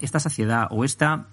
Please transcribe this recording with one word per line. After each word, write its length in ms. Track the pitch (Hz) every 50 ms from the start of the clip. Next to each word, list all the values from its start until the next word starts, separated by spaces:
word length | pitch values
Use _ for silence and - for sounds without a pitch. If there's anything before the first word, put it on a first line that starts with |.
esta 180 | - 143 - 156
saciedad 460 | 143 165 143 - 110 107 113 117 113 -
o 120 | - 110 120
este 220 | 139 - - 147 151 156 151 - -